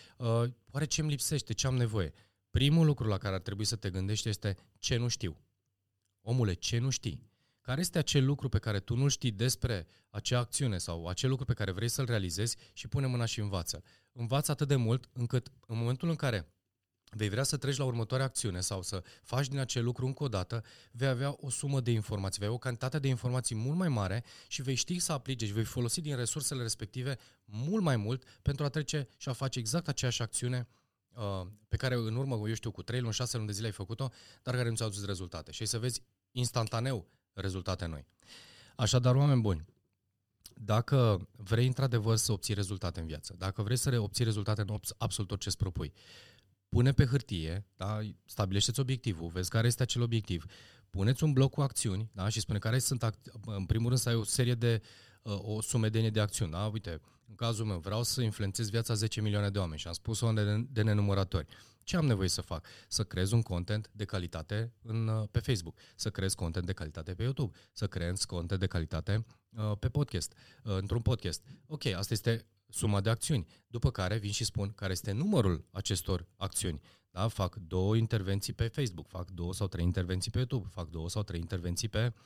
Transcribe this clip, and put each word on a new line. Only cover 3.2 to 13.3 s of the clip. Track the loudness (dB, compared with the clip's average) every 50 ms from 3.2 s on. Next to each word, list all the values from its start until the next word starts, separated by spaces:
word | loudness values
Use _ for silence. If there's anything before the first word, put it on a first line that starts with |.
| 0 0 -2
ar | -2
trebui | -2 -4 -4 -2 -2
să | -2 -2
te | -2 -2 -2
gândești | -2 0 0 0 0 0 0 -2
este, | -2 -2 -2 -2 -4 -4 -8 _ _ _
„Ce | -2 0 0
nu | 2 0
știu?” | 0 -2 -2 -4 -6 -6 -8 _ _ _ _ _ _ _ _ _ _ _ _ _ _ _ _
Omule, | -4 0 2 4 4 2 2
ce | 0 -2 -2 0
nu | 0 0 0
știi? | -2 -2 -4 -6 -8 -8 -12 -18 _ _ _ _ _ _
Care | -8 -6 -4 -2
este | -2 -2 0
acel | 0 0 2 4 4 4
lucru | 4 2 0 0 0
pe | 0 0
care | 0 2 -2 -2
tu | -2 0 0
nu-l | 2 4 2
știi | 2 2 0 -2
despre | 0 2 2 0 0 0 0 -2 -2 -2 -4 -8 _ _ _ _
acea | -10 -6 -2 0 2 0
acțiune | 0 0 -2 0 0 0 0
sau | -2 -2 -4 -6 -6 -4
acel | -4 -4 0 0 0
lucru | 0 0 0
pe | 0 0
care | 0 0 -2
vrei | -2 0 -2
să-l | -2 0 0 0
realizezi | 0 0 0 0 0 -2 -2 -2 -2 -2 -6 -10 -20 -16
și | -14 -8
pune | -2 0 0 0
mâna | 2 0 0 0
și | -2